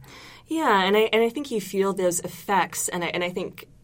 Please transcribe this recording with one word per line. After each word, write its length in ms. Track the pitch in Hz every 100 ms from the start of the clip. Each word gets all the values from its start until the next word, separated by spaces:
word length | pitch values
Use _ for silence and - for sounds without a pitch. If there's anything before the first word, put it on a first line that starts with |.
| - - - - -
Yeah, 380 | 320 294 202
and 120 | 190 214
I, 40 | 220
and 100 | 220
I 60 | 233
think 220 | 240 285
you 100 | 220
feel 320 | - 196 196
those 280 | 190 180 175
effects, 680 | - - - 190 170 - -
and 140 | 175
I, 60 | 165
and 160 | 175
I 60 | 175
think 360 | 185 175 - - -